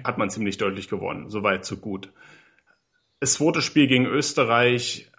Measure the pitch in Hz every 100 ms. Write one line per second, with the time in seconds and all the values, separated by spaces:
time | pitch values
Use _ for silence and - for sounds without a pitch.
0 | 123 110 104 104 104 95 104 95 92 98
1 | - - - 104 101 95 - - 110 95
2 | - _ - - _ _ _ _ _ _
3 | _ _ 135 - 147 165 - 151 135 127
4 | 127 127 143 - 120 117 123 123 120 -
5 | -